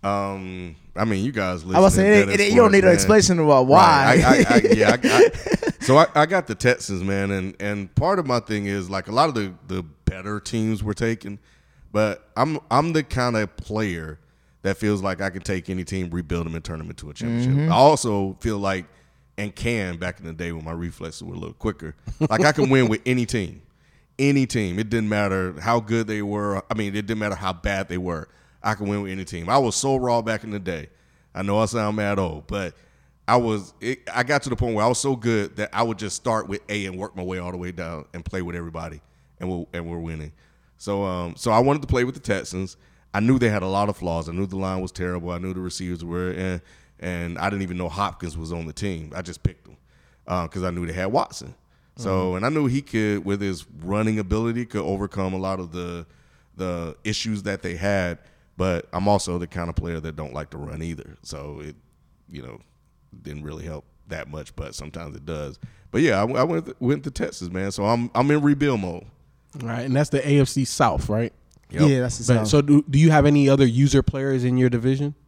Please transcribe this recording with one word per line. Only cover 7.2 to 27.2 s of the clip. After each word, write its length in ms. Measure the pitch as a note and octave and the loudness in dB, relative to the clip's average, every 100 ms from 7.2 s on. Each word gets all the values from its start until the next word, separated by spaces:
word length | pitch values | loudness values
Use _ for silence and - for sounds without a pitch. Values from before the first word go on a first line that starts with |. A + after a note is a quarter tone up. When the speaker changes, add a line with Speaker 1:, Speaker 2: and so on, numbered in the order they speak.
| G2 | -2
Speaker 1:
and, 240 | G2 F#2+ - | -2 -6 -6
and 340 | G2+ G#2 F#2+ - | -6 -6 -4 -2
part 240 | D#3+ G3 | 0 0
of 80 | D3+ | 0
my 120 | B2 | -2
thing 260 | - G#2+ G2+ | -2 -4 -2
is, 220 | G2 F2+ | -4 -4
like, 180 | F#2+ F2+ | -6 -2
a 40 | |
lot 180 | A2 D#3+ | 0 2
of 60 | A#2+ | 0
the, 180 | G2+ F2+ - | -4 -8 -8
the 160 | F#2 E2+ C#2+ - | -8 -8 -6 -6
better 340 | F#2+ F#2+ G#2 | -6 -8 -10
teams 440 | - A#2 A2 A2 | -6 -2 -2 -2
were 100 | G#2+ | -4
taken, 460 | G#2 A#2 A2+ - G2+ _ _ _ _ - | -2 -2 -4 -8 -16 _ _ _ _ -6
but 380 | G#2 G#2+ G2 _ - | 0 0 -2 _ -2
I'm, 220 | C3+ D3+ - | 0 -2 0
I'm 240 | A#2+ D#3+ | 0 2
the 80 | D#3 | 0
kinda 440 | C#3+ C3 B2 A2+ G#2 | -2 -2 0 0 -2
player 720 | - - G#2+ A2 E2+ D#2 D2+ _ _ _ _ | -6 -8 -4 -2 -4 -10 -14 _ _ _ _
that 160 | G2 G2 | -4 -2
feels 240 | G#2+ G#2 | 0 0
like 200 | G2 F2+ | -2 -2
I 80 | G2 | -4
can 120 | F#2 | -6
take 280 | F2+ F#2+ E2 | -6 -6 -4
any 140 | F#2 | -8
team, 260 | F2 F#2+ F2+ | -6 -6 -4
rebuild 360 | E2+ D#2 F2 E2 | -6 -4 -4 -4
them, 100 | E2 | -8
and 80 | |
turn 140 | D#2+ D#2+ | -8 -10
them 100 | D#2 | -10
into 200 | - D2 | -14 -16
a 40 | |
championship. 400 | C#2+ A#2 A#2 B2 | -8 -4 0 2
Speaker 2:
Mm-hmm. 180 | C3+ D#3 | 2 4
Speaker 1:
I 40 | A2+ | 6
also 640 | C#3 D3 A#2+ G2+ G2 F2+ | 8 6 0 0 -2 -4
feel 160 | A2+ G#2 | -4 -2
like, 260 | G2 F#2+ E2+ _ _ _ _ - | -2 -4 -6 _ _ _ _ -10
and 180 | G#2 - | -10 -6
can, 420 | A#2 A#2 F#2 F2 | -4 -2 -4 -6
back 220 | F2+ E2+ | -8 -8
in 60 | E2 | -14
the 80 | |
day 180 | D#2+ F2 | -10 -8
when 120 | E2 D#2 | -8 -8
my 60 | |
reflexes 520 | E2 E2+ - E2 - | -8 -8 -8 -12 -12
were 100 | F2 F2 | -14 -12
a 20 | |
little 160 | E2 - | -12 -6
quicker, 400 | A2+ G2 D#2 D2+ - - D3+ | -6 -6 -12 -14 -14 -4 0
like, 120 | A2 C#3+ | 4 2
I 60 | |
can 180 | D3+ C3+ | 4 4
win 180 | C3+ A#2+ | 4 4
with 120 | G#2+ - | 2 0
any 200 | B2+ A#2 | -2 0
team. 360 | B2 F2+ D#2+ _ _ _ _ _ - | -4 -4 -10 _ _ _ _ _ -2
Any 280 | C#3 C#3 C3 | 2 2 2
team. 340 | B2 G2+ F2+ | 0 -2 -2
It 100 | A2 | -2
didn't 200 | A2+ G#2+ | -2 0
matter 500 | G#2+ G2+ F#2+ F#2 D2+ | 0 0 0 -4 -4
how 220 | A2+ A#2+ | 0 0
good 260 | G#2+ A2+ A2 | 0 -2 -2
they 140 | G#2+ | -4
were. 420 | G#2 G#2 G#2 G2 - | -4 -4 -2 -4 -4
I 20 | |
mean, 220 | A2 G2+ G2+ | -4 -4 -4
it 100 | G#2 | -6
didn't 140 | |
matter 160 | A2 | -4